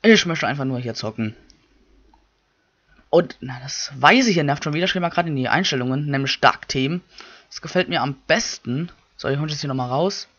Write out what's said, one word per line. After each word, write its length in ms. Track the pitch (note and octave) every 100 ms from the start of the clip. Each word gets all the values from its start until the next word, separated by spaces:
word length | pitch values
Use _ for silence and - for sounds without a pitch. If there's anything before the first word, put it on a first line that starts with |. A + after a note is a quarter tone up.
Ich 240 | A3 G#3+ F3
möchte 180 | D#3+ A#2+
einfach 200 | C#3+ C3
nur 120 | B2
hier 160 | A#2+
zocken. 420 | A2+ G#2+ A2 G#2+ A2 - - _ _ _ _ _ _ _ _ _ _ _ _ _ _ _
Und, 280 | E3 F3 -
na, 180 | C3 B2+
das 320 | C3+ - - C3+
Weiße 340 | D3 A#3 B3
hier 140 | E3+
nervt 200 | C#3+ D3
schon 100 | D#3
wieder. 120 | D3+ F#3
Ich 80 |
geh 60 | F#3
mal 100 | F3
grad 160 | - E3+
in 100 | C#3+
die 140 | B2+
Einstellungen, 560 | D3 - C3+ B2 C3 D3
nämlich 340 | C#3 C3+ -
Dark 280 | C3 - -
Team. 340 | C3+ C3 F3 - - - - _
Das 120 | -
gefällt 280 | D#3+ F3+ -
mir 140 | E3
am 100 | B2+ C3+ -
besten. 640 | E3 - - - C3 F3 - _ -
So, 120 | -
ich 100 | C#3
hol 80 | D3+
das 140 | D3
hier 60 | C#3+
nochmal 220 | B2+ B2
raus. 380 | C3 F3+ G3+ -